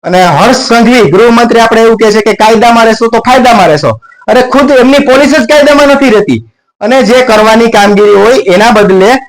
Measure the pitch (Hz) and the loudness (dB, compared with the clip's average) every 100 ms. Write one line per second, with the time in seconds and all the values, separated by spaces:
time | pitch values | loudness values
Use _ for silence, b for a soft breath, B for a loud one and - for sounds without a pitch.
0 | - 180 180 151 220 254 - 233 226 247 | -4 -2 0 0 0 -2 -2 0 0 0
1 | 190 185 233 233 233 233 226 226 226 226 | 0 2 2 0 0 0 0 0 0 0
2 | 220 208 214 208 214 220 233 233 226 220 | 0 0 -2 -2 0 2 0 2 0 -2
3 | 226 233 240 254 247 220 175 151 135 110 | -2 -2 0 0 2 0 0 0 -4 -6
4 | B B - 247 254 254 285 269 254 285 | B B -4 -2 0 -2 0 0 2 0
5 | 269 262 285 302 - 294 285 285 285 277 | 0 0 0 0 0 0 2 2 0 0
6 | 269 214 - 117 - _ _ _ 208 269 | 0 0 -2 -6 -8 _ _ _ -2 -2
7 | 208 254 247 214 214 220 233 214 202 202 | 0 0 0 0 0 0 0 0 0 2
8 | 208 202 214 262 - 180 220 214 196 190 | 2 2 2 0 0 0 0 0 0 0
9 | 190 262 | 0 -2